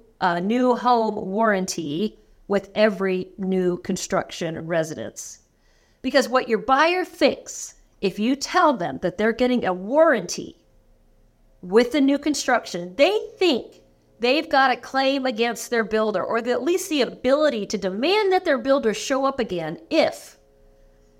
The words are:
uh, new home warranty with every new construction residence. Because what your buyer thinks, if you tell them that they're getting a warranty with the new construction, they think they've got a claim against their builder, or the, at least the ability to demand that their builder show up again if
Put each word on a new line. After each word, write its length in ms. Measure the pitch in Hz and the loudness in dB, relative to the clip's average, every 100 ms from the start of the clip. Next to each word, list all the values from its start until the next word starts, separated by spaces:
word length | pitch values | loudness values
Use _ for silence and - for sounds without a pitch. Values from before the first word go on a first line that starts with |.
| _ - | _ -2
uh, 180 | 185 170 | 0 0
new 380 | 190 247 247 233 | 0 2 4 2
home 400 | 233 240 220 208 | 4 4 2 -2
warranty 1040 | 190 202 226 190 185 - 151 156 214 - _ _ - | -4 0 2 2 0 -4 -4 -2 -4 -6 _ _ -2
with 240 | 202 196 - | -2 -2 2
every 560 | 220 190 190 185 185 - | 2 2 -2 -2 -4 -6
new 420 | 190 185 180 175 | -2 2 2 0
construction 840 | - 185 - 185 - - 165 165 | -4 -4 0 -2 -2 -6 -6 -6
residence. 760 | 160 165 160 131 107 - - - _ _ _ _ _ _ | -2 -2 -2 -6 -10 -12 -18 -18 _ _ _ _ _ _
Because 260 | 262 277 220 | 0 2 4
what 200 | 254 240 | 0 0
your 100 | 214 | -2
buyer 460 | - 269 330 370 | 2 2 4 2
thinks, 720 | 320 - 277 - - - - - _ - | -2 2 2 2 -8 -14 -14 -18 _ -4
if 180 | 196 185 | -4 0
you 160 | 220 | 0
tell 380 | 277 - 370 320 226 | 0 0 4 4 2
them 220 | 160 131 | -2 -2
that 160 | 180 175 | -4 0
they're 140 | 220 | 0
getting 320 | 233 254 247 | 2 2 2
a 80 | 185 | 0
warranty 920 | 180 196 294 330 226 170 - - - _ _ _ _ _ _ _ _ _ _ | -2 0 4 6 4 -2 -10 -10 -16 _ _ _ _ _ _ _ _ _ _
with 320 | 180 208 247 | -10 -6 -4
the 80 | 311 | -2
new 180 | 269 285 | -2 -2
construction, 800 | 311 285 - 233 - 175 175 185 | -4 -6 -2 -4 -4 -12 -10 0
they 200 | 330 427 - - | 0 0 -6 -2
think 440 | 359 247 - - _ _ _ - | 0 0 -6 -20 _ _ _ -6
they've 300 | 233 294 - | 0 0 0
got 240 | 277 269 | 2 2
a 40 | 247 | 0
claim 500 | - 269 269 277 254 | -4 -2 0 0 -2
against 440 | 214 233 233 - | -2 -2 -4 -4
their 140 | 233 | -2
builder, 360 | 208 220 220 196 | 0 0 0 -2
or 220 | - 226 | -2 -2
the, 80 | 233 | -2
at 140 | 240 | -2
least 240 | 269 359 - | 0 -2 0
the 120 | 302 | 0
ability 640 | 226 185 254 285 302 233 190 | -2 -2 2 4 2 0 -4
to 120 | 208 | -4
demand 540 | 185 196 294 415 392 | -4 -2 0 2 4
that 120 | 370 | 2
their 140 | 359 254 | 2 0
builder 340 | 240 277 226 | 2 2 2
show 320 | 202 - 269 | -2 -2 0
up 140 | 269 269 | 0 -2
again 400 | 226 175 156 170 - | -4 -4 -6 -8 0
if 500 | 311 - - - - _ _ - _ _ _ _ | 2 2 0 -18 -20 _ _ -20 _ _ _ _